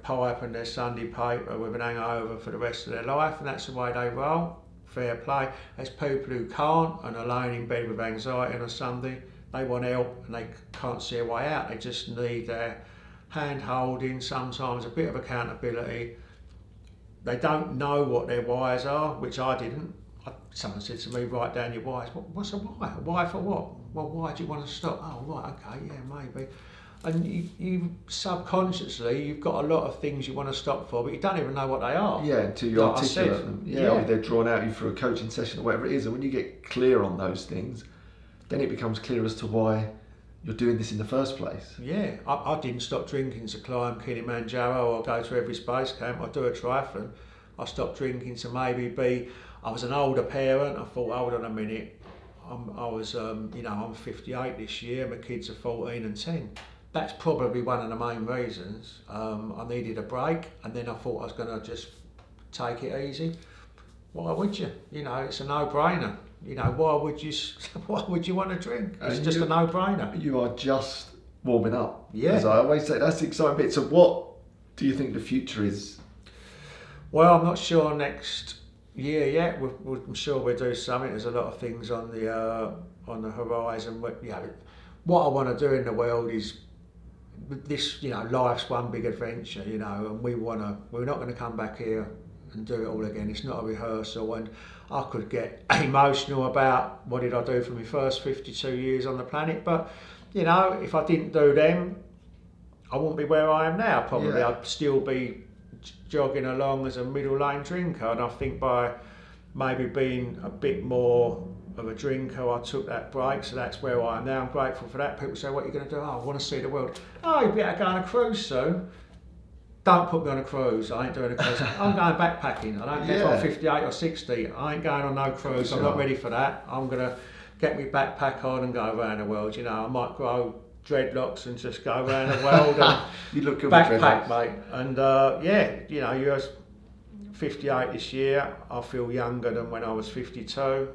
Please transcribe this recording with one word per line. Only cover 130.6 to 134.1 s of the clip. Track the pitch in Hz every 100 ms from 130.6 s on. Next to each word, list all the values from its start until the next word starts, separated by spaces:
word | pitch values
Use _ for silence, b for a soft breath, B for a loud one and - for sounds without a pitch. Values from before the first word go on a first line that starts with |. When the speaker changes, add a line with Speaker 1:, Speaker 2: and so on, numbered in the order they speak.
| - -
Speaker 1:
dreadlocks | - 143 151 127 123 104 123
and | 120
just | 127 -
go | 139 123
around | 131 135 135 131
the |
world | 139 139 147 147
and | 147 - - -
Speaker 2:
<laughs> | -
You | 139
look | 143 139
good | 147
with |
Speaker 1:
backpack, | 170 165 113 143